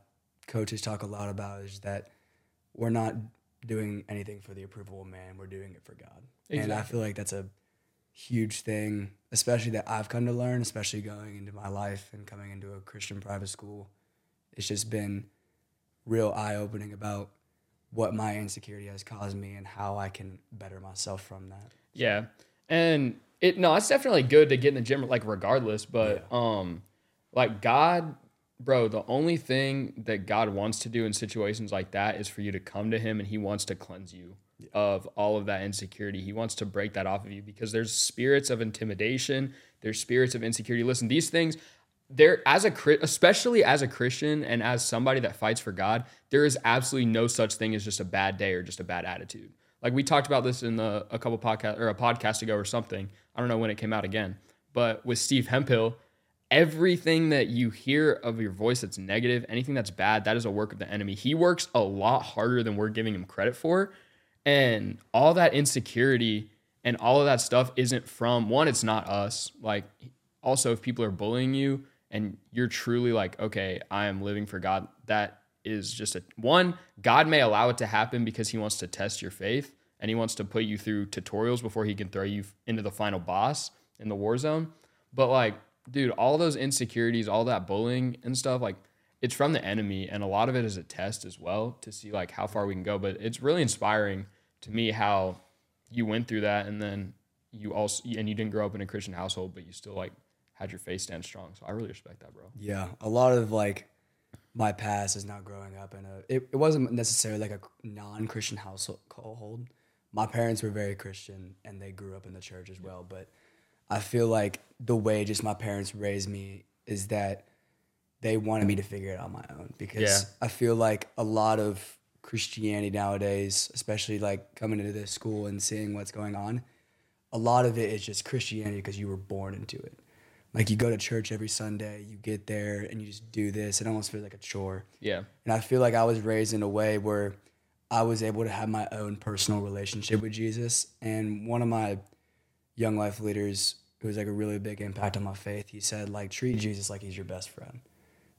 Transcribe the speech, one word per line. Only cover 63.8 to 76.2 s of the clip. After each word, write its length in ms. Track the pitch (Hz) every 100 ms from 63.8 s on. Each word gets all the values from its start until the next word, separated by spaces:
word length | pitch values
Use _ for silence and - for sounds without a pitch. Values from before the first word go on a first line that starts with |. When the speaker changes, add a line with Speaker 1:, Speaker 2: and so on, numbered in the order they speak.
| 202 - _ _ _ _ 143
Speaker 2:
And 540 | 143 131 110 101 95 -
all 200 | 113 147
that 200 | 175 170
insecurity 1000 | 139 143 131 - 117 135 123 117 107 104 _ _ _
and 120 | 123 117
all 220 | 113 135
of 60 | 143
that 160 | 123
stuff 300 | - 123 131 -
isn't 320 | 123 123 -
from, 420 | - 117 123 107
one, 180 | 127 156
it's 160 | 127
not 240 | 113 110 87
us. 440 | 101 101 - - -
Like, 240 | 110 104 101 _ 123 - _ _
also, 300 | 127 131 123
if 80 | 113
people 220 | - 117
are 80 | 110
bullying 420 | 90 104 123 131
you 320 | 135 139 135 135 _ _
and 260 | 110 104 104 _
you're 160 | 117 123
truly 460 | - - 120 123
like, 260 | 113 92 -
"Okay, 400 | 107 101 95 92 -
I 160 | 101 104
am 160 | 98
living 240 | 101 104 104
for 140 | 95
God," 280 | 95 95 92 _ -
that 360 | 107 101 - _ _
is 300 | - 107 101
just 240 | 113 107
a, 60 | 90